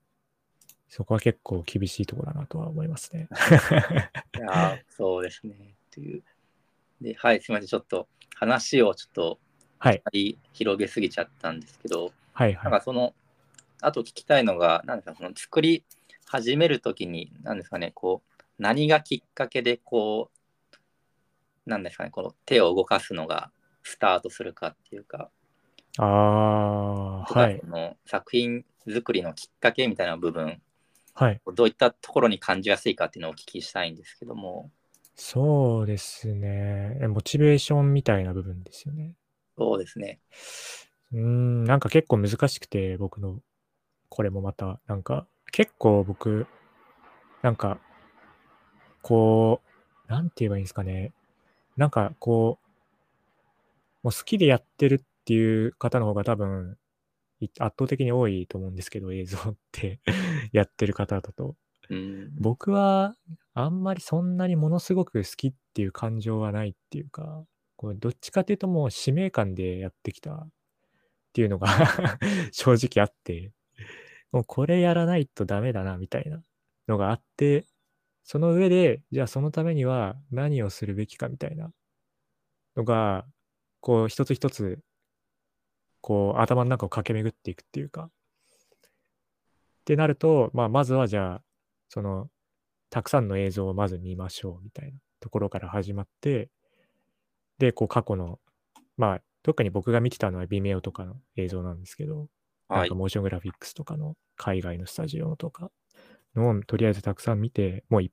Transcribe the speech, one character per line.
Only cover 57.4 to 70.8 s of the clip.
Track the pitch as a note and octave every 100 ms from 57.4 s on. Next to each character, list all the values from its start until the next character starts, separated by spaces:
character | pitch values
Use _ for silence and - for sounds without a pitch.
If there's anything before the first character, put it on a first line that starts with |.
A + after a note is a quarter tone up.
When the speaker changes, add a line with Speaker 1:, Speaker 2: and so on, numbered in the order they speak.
Speaker 1:
い-、 | G#2+ -
圧 | A2+ -
倒 | C3+
的 | C#3
に | B2+
多 | B2 A#2
い | F#2 F2+
と | F#2+
思 | F#2+
う |
ん |
で | F#2
す | F2+
け | G#2
ど、 | F#2+
映 | F#2 F2+
像 | F#2+
っ | A2 G#2+ _
て | - G2 G2+
<laughs> | - F#3 F#3 D3+ A2+
や | G#2+
っ | G2+
て | -
る | G2+
方 | G2 G2+ G2
だ | -
と。 | - C3+ D#3 _ _ -
Speaker 2:
う | F#2+
ん。 | F#2+ G2 G2+ D3
Speaker 1:
僕 | G#2+ B2 -
は | G3 G3 G3 G3 A#3 - D#3+ _
あ | A#2+ C#3+
ん | F3+
ま | F#3+
り | F3+
そ | - D#3+
ん | F3+ F3+
な | F#3
に | E3
も | D#3
の | F3
す | -
ご | F#3
く | F3 A2
好 | F#2 -
き | C3+
っ | - _
て | -
い | G2
う |
感 | - A2+ A2+
情 | A2 A2
は | G#2+
な | G#2
い | G#2+
っ | - _
て | D3
い |
う | D3
か、 | - D#3 D#3 D#3+ _ _ -
こ | G#2+
う、 |
ど | G2+ A#2+
っ | -
ち | -
か | G3
っ |
て | F#3
い | G3+
う |
と | F#3
も | F3 C3+
う |
使 | - -
命 | D3 F#3+
感 | - G2+
で | F#2 F#2 F#2
や | F#2+
っ | -
て | -
き | -
た | D3+
っ | D3+ D#3 _ _ _